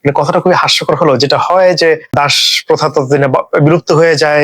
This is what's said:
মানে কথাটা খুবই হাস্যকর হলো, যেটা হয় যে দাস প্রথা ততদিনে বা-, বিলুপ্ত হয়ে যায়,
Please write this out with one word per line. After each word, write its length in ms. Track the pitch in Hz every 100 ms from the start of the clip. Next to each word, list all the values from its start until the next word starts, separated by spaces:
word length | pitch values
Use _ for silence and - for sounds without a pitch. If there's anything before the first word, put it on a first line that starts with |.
মানে 80 | 143
কথাটা 240 | 139 147 180
খুবই 160 | 180
হাস্যকর 400 | 180 143 - 160
হলো, 220 | 147 160 127
যেটা 200 | 143 147
হয় 360 | - 180 185
যে 160 | 180 170 156 -
দাস 200 | - 143 - - - -
প্রথা 200 | 156 151
ততদিনে 380 | 156 131 143 139
বা-, 200 | 131 - 165
বিলুপ্ত 260 | 147 170 -
হয়ে 240 | 151 165
যায়, 260 | 151 151 147